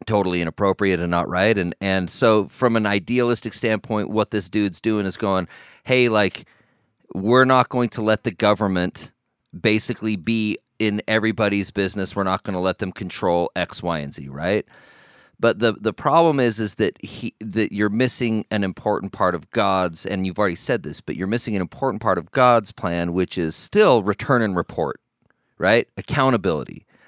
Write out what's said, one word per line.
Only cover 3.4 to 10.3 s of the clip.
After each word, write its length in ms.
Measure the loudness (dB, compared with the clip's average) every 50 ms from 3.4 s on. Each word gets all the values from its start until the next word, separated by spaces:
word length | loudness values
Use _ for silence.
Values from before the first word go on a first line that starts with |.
| -4 -8 -8
standpoint, 560 | -4 -2 -2 -2 -2 -2 -4 -4 -4 -2 -2
what 220 | -2 -2 -2 0
this 180 | -2 -4 -4 -2
dude's 320 | -2 0 0 0 -2 -2
doing 240 | -2 0 0 0 -2
is 100 | -4 -4
going, 300 | -4 -2 0 0 0 -2 -4 -10 -18 -20 -20 -20 _ _
"Hey, 240 | 2 4 4 4 4
like, 380 | 4 4 2 2 0 -4 -12 -20 _ _ _ _ _ _ _ _ _ _ _ _ -8
we're 300 | -4 0 4 6 6 6
not 240 | 6 6 4 4 2
going 220 | 0 -2 -2 -2
to 120 | -2 -2 0
let 220 | 0 0 0 0
the 60 | -4
government 800 | -2 0 2 2 2 2 0 0 0 0 0 -2 -4 -8 -12 -14 -18 _ _ _ _ _ _ _ -10 -2
basically 560 | 0 2 2 2 0 -4 -6 -4 -4 -4 -4
be 420 | -2 -2 -2